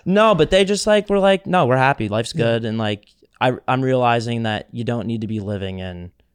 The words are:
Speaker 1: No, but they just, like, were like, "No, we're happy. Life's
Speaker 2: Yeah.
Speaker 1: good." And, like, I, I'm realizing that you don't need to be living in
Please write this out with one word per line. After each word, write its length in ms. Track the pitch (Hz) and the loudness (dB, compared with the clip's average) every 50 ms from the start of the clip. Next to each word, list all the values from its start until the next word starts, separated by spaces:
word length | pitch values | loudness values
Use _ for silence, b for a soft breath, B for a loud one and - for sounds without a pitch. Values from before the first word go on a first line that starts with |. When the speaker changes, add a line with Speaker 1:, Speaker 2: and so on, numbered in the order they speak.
| B | B
Speaker 1:
No, 300 | 170 190 208 220 220 202 | 0 4 4 6 4 4
but 140 | 160 151 - | 4 2 4
they 140 | 190 190 202 | 4 2 2
just, 200 | 185 208 196 - | 2 0 -2 2
like, 220 | 214 214 208 202 - | 2 2 2 2 0
were 80 | 202 | 0
like, 300 | 196 190 196 196 190 - | 2 4 4 2 2 0
"No, 180 | - 180 180 147 | 0 0 2 2
we're 120 | 120 127 | 4 4
happy. 320 | 131 127 135 143 - 110 101 | 4 4 2 2 0 -2 -2
Life's 240 | 101 113 117 - - | -2 -4 -4 -4 -4
Speaker 2:
Yeah. 80 | - 117 | -2 0
Speaker 1:
good." 220 | 117 117 113 113 | 0 0 0 -2
And, 120 | 110 110 | -4 -4
like, 280 | 113 110 104 107 104 _ _ _ _ _ _ _ _ | -2 -2 -4 -4 -6 _ _ _ _ _ _ _ _
I, 140 | 123 127 123 - - - | -2 0 0 -2 -4 -2
I'm 120 | 127 131 | -2 0
realizing 600 | 131 131 131 127 123 120 117 120 113 120 117 117 113 | 0 0 0 2 2 2 2 0 -2 -2 -4 -2 -2
that 240 | 110 107 - - - - | -2 -4 -4 -6 -10 -10
you 100 | 117 113 | -8 -6
don't 240 | 117 120 117 95 | -4 -4 -4 -4
need 140 | 113 113 110 | -6 -6 -6
to 60 | 110 | -6
be 120 | 101 110 107 | -6 -6 -6
living 400 | 98 104 104 95 98 95 92 92 | -6 -6 -6 -6 -6 -8 -8 -10
in 320 | 92 92 90 87 87 87 - _ _ _ | -10 -10 -12 -12 -14 -16 -18 _ _ _